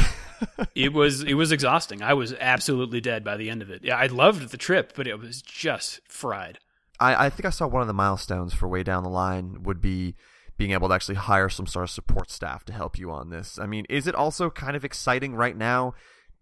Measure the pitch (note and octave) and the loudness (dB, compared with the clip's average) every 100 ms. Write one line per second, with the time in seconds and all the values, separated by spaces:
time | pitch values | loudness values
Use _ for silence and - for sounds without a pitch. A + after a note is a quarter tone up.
0 | - - - - G#3+ - G#3+ C3 C#3 D3+ | 8 4 -10 -10 -8 -4 -4 0 2 4
1 | D3 C3+ C#3+ C#3+ D#3+ D#3 C3 D#3+ - G#2 | 4 4 0 2 4 2 2 2 0 -2
2 | G#2+ C#3+ A#2 B2+ B2+ B2 - B2+ B2 A#2+ | 2 2 0 -2 0 2 2 0 -2 -2
3 | A#2+ A2 G#2 G#2 A2 A2+ G2 F2+ - B2 | -2 -4 -4 -6 -6 -8 -10 -8 -2 2
4 | C3 B2 E3+ F#3+ B2 B2+ - F#3 - - | 2 6 6 4 -2 -6 0 2 0 -4
5 | B2+ G#2+ A#2 B2 - - D#3 A2+ - - | -6 -8 -10 -16 -14 -6 -4 -2 -4 -10
6 | - - B2+ G2 F2 - _ _ _ - | -16 -8 -6 -4 -8 -14 _ _ _ 2
7 | B2+ B2+ C#3 - F#3+ - D3 B2+ A2+ G2 | 4 6 4 2 -2 -2 0 0 0 2
8 | G2 F#2+ - F2+ F2 - F2+ F#2 F2+ F#2 | 2 2 -2 -4 0 0 0 0 0 -2
9 | F#2 F#2 F#2 F#2 F2+ - F#2 F2 F#2+ F#2 | 0 -2 0 -2 -6 -6 -6 0 0 0
10 | F2+ - _ - - - G2+ F#2+ F#2+ F#2 | -4 -6 _ -20 -10 -2 0 2 4 2
11 | - G2 G2+ G2 F#2+ - G2 F#2 F2 - | 2 -2 2 4 4 0 -4 -4 -4 -2
12 | - - F3 - - C2 - A2+ E2 - | 2 4 2 -6 -8 -8 -10 -8 -6 -6
13 | F2+ D2 D#2 E2+ - - G2+ G#2+ - C#3 | -6 -8 -8 -10 -10 -8 -6 -6 -2 -2
14 | D#3 - D3 - E3+ - C#3 C#3+ C#3 - | 0 0 0 0 -4 -4 -8 -6 -8 -6
15 | C3+ B2+ C#3 A#2 A#2+ G#2 A2+ B2 B2+ - | -2 0 -2 0 -2 0 0 0 0 -6
16 | - _ - - | -16 _ -20 -14